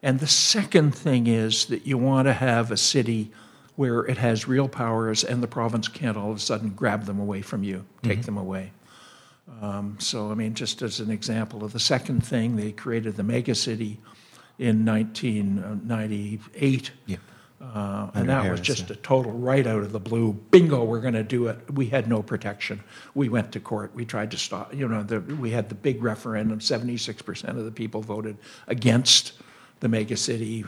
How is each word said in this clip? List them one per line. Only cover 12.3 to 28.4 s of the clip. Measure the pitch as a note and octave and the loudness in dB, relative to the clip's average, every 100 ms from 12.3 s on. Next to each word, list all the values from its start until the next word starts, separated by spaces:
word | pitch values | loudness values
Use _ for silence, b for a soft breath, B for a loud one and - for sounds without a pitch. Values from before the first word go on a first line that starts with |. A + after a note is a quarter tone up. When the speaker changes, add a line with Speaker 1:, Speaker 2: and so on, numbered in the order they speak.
| B2 A2+ A2+ | 0 0 0
Speaker 1:
they | G#2+ | -2
created | G#2 B2+ A2+ A2 G#2+ | -6 -4 -2 -2 -2
the | |
mega | G#2 A#2+ A#2+ A#2 | 0 0 0 0
city | - A2 A2 G#2+ B B B B B _ | 0 -2 -4 -8 B B B B B _
in | B2 A2 A2 | 2 4 4
nineteen | A2 A2 - B2+ G#2+ G2+ G2 F#2+ G#2 A2+ | 2 0 -2 -2 0 0 -2 -2 -6 -4
ninety-eight. | A2+ G#2+ G#2 G#2 G#2+ - - C#3 C3+ - - - | -4 -2 -4 -4 -8 -10 0 2 2 -2 -14 -10
Speaker 2:
Yeah. | F2+ B B B B | -10 B B B B
Speaker 1:
Uh, | C3+ G#2+ G2+ G2+ G2+ | -10 -6 -4 -4 -4
and | G#2+ | 0
Speaker 2:
Under | F#2 | 2
Speaker 1:
that | C3+ | 2
Speaker 2:
Harris, | G2+ F2+ | 2 0
Speaker 1:
was | F2 | 0
just | A2 F2+ | -2 -4
Speaker 2:
yeah. | G#2 | -10
Speaker 1:
a | |
total | - C3+ A#2+ | 2 2 2
right | A2+ B2 C#3 A#2+ | -2 2 2 4
out | A2 | 0
of | G2+ | -2
the | G#2+ | -6
blue. | G2 A#2 A2+ G2 - | -2 2 2 0 8
Bingo, | F#3 E3+ C3+ | 10 10 4
we're | A#2 A#2 | 2 0
gonna | B2 A2+ | 0 0
do | G#2+ B2+ A#2 | 0 0 0
it. | A2 - | -2 -6
We | C#3+ A#2+ | -2 0
had | C3+ A2+ | 0 2
no | A2+ | 0
protection. | G#2 A2 G#2 G2+ - G#2 - B B | 0 -4 -4 -6 -8 -8 -12 B B
We | C#3 C3 | -2 2
went | A#2 A2+ | 2 -2
to | A2 | -6
court. | - G#2+ G2+ | -6 -6 -6
We | - A#2 | -8 -6
tried | A#2 A2 | -4 -4
to | F#2+ | -4
stop, | - G2 G#2 | -6 -6 -8
you | C#3 C3 | -4 -2
know, | A2 | -2
the, | G#2 A2+ | -2 -4
we | - D3+ A#2 | -4 -6 -2
had | A#2 G#2 | -2 -2
the | G#2+ | -2
big | C#3+ A#2 | -2 0
referendum. | A#2+ A2 B2 A2 A2 A2 | -2 -2 -4 -2 0 -2
Seventy-six | - A#2+ A#2+ A#2+ - A2 | -2 -2 -2 -4 -6 -8
percent | - - - B2 | -10 -8 -6 -6
of | A2+ | -6
the | |
people | A2 A2 A2 | -6 -6 -6
voted | A2 G#2 A2 G#2 | -6 -6 -6 -10